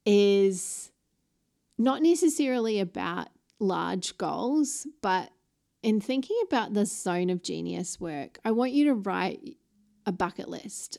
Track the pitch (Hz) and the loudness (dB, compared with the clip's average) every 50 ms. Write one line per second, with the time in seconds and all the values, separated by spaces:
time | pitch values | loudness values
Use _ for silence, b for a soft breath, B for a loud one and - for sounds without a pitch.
0 | - 214 208 202 202 202 196 196 196 196 190 180 - - - - - - _ _ | 2 4 6 6 6 6 6 6 4 4 2 0 -6 -8 -10 -12 -14 -16 _ _
1 | _ _ _ _ _ _ _ _ _ _ _ _ _ _ _ - 226 262 262 - | _ _ _ _ _ _ _ _ _ _ _ _ _ _ _ 0 0 0 2 4
2 | 311 330 349 - 370 311 302 - 294 262 254 247 220 226 220 202 196 175 - - | 4 4 4 6 4 2 2 2 2 2 2 0 0 0 0 0 -2 -2 -4 -6
3 | - 170 175 180 - - _ _ _ _ _ - 214 190 175 170 170 170 180 185 | -6 -6 -6 -6 -8 -10 _ _ _ _ _ -2 -2 0 0 0 -2 -2 -4 -4
4 | - - - - 185 156 151 - - 247 294 311 294 - - - - 294 - _ | -4 -6 -6 -4 -4 -4 -2 -2 -2 0 2 2 2 0 -2 -6 -10 -12 -10 _
5 | - 196 185 185 - - _ _ _ _ _ _ _ _ _ _ - 226 214 214 | -2 0 0 0 -2 -4 _ _ _ _ _ _ _ _ _ _ 0 2 2 2
6 | 202 - 262 269 262 - 415 480 440 370 311 240 214 - 208 208 202 196 - - | 0 0 -2 -2 -2 -2 -2 -2 0 0 0 0 0 0 0 0 0 0 -2 -4
7 | - 185 175 175 180 180 180 175 - - 156 160 170 175 175 175 180 - - - | -4 -2 0 0 0 0 0 -2 -4 -6 -6 -6 -4 -4 -4 -6 -6 -8 -8 -8
8 | 175 165 151 143 - - - - - 220 220 233 247 262 262 285 294 294 262 214 | -8 -8 -8 -8 -10 -10 -12 -6 -4 -2 0 0 0 2 2 2 4 4 2 0
9 | 190 196 185 185 180 196 - - - - - _ _ _ _ _ _ _ _ _ | 0 -2 -2 0 0 -2 -4 -6 -12 -16 -18 _ _ _ _ _ _ _ _ _
10 | - 208 180 180 185 175 - - - - 175 - - 202 - - - - - | -6 -4 -2 -2 -2 -4 -4 -6 -10 -10 -10 -12 -12 -12 -12 -12 -12 -14 -14